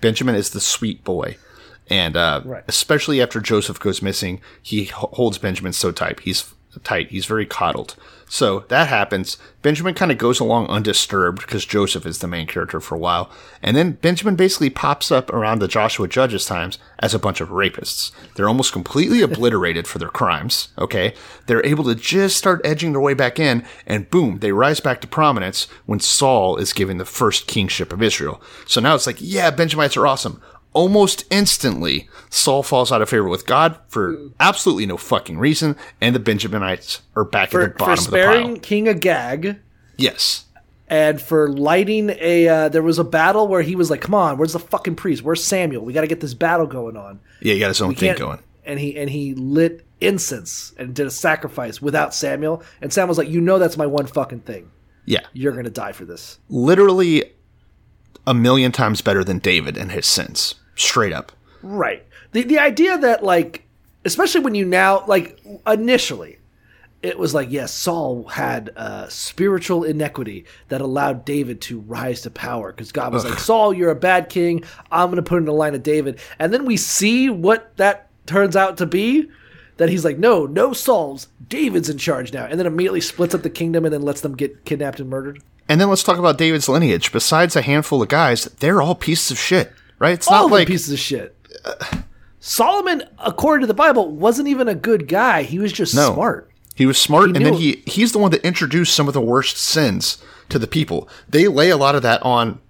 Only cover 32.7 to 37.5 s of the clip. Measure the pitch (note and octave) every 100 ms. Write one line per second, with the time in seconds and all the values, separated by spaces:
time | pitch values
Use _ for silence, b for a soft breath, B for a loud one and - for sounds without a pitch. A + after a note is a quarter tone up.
32.7 | C3+ B2 B2 G#2+ A#2+ G2 F#2 - B2+ E3
33.7 | D#3+ _ - F#2 D3 C#3+ - F3 G3 -
34.7 | A2+ G#2 F2 - G#2+ - D#2+ B2+ D3+ D#3
35.7 | C#3+ B B A#2 B2 A2+ G#2+ A2 G#2 F#2+
36.7 | F#2 - - _ - G#3+ G#2+ F#2+